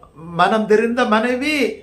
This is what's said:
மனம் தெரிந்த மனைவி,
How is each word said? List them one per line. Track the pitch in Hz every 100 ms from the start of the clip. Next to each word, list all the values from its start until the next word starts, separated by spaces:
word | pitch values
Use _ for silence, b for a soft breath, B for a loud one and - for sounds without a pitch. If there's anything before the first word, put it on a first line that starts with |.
| - 156
மனம் | 165 170 190 220 196
தெரிந்த | 214 233 240 220
மனைவி, | 220 247 247 294 294 247 -